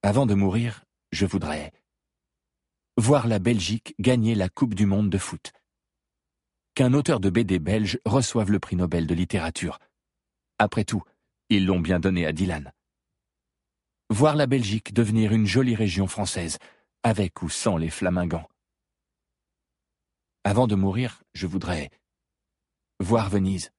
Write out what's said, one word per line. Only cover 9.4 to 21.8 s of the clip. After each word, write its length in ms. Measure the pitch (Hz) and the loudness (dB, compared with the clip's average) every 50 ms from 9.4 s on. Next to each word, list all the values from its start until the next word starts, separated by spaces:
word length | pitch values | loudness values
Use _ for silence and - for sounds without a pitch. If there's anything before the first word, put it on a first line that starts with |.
| 80 80 78 - - 80 - - _ _ _ _ _ _ _ _ _ _ _ _ _ _ _ _ | -4 -4 -8 -6 -8 -8 -8 -10 _ _ _ _ _ _ _ _ _ _ _ _ _ _ _ _
Après 280 | 107 104 - - 131 | 0 0 0 -2 -2
tout, 180 | - - 101 - _ _ _ _ _ _ _ _ _ | -2 -4 -6 -6 _ _ _ _ _ _ _ _ _
ils 160 | 110 101 95 | 2 2 4
l'ont 160 | 92 95 87 | 4 2 2
bien 180 | 82 80 92 87 | 2 0 0 2
donné 260 | 82 98 92 87 85 | 2 2 0 2 0
à 60 | 78 | -2
Dylan. 400 | 78 80 95 90 82 76 69 - _ _ _ _ _ _ _ _ _ _ _ _ _ _ _ _ _ _ _ _ _ _ _ _ _ _ _ _ | -2 -2 -2 -2 -2 -6 -10 -14 _ _ _ _ _ _ _ _ _ _ _ _ _ _ _ _ _ _ _ _ _ _ _ _ _ _ _ _
Voir 280 | 110 101 139 156 147 151 | 0 4 4 4 4 4
la 100 | 147 127 | 2 2
Belgique 460 | 135 135 117 98 104 110 - - 104 | 2 0 0 0 -2 -4 -4 -2 0
devenir 400 | 113 117 104 110 113 110 104 107 | 0 2 2 2 2 2 4 4
une 120 | 113 107 | 2 2
jolie 300 | 98 92 127 135 127 117 | 2 2 2 2 2 2
région 320 | 104 113 101 82 95 98 92 | 0 0 0 0 0 -2 -2
française, 500 | - - 101 92 - - 87 80 - - - - _ _ _ _ _ _ _ | -2 -6 -6 -4 -4 -6 -6 -8 -8 -10 -14 -20 _ _ _ _ _ _ _
avec 380 | 120 110 101 101 87 _ - | 0 0 2 0 -2 _ -6
ou 80 | - 80 | -8 -8
sans 260 | - - - 117 95 | -6 -2 -2 -2 0
les 140 | 82 82 80 | 0 -2 -4
flamingants. 600 | - - 101 90 90 90 90 85 80 82 80 - _ _ _ _ _ _ _ _ _ _ _ _ _ _ _ _ _ _ _ _ _ _ _ _ _ _ _ _ _ _ _ _ _ _ _ _ _ _ _ | -4 -4 -2 -2 0 0 -2 -2 -4 -6 -8 -12 _ _ _ _ _ _ _ _ _ _ _ _ _ _ _ _ _ _ _ _ _ _ _ _ _ _ _ _ _ _ _ _ _ _ _ _ _ _ _
Avant 200 | 101 98 110 127 | 0 2 2 2
de 100 | 117 104 | 2 2
mourir, 460 | 98 95 98 95 110 127 117 - _ _ _ _ | 2 2 0 0 -2 -4 -4 -6 _ _ _ _
je 120 | - 98 | -8 -8
voudrais 460 | 90 80 95 80 90 90 80 | -4 -4 -4 -4 -4 -6 -6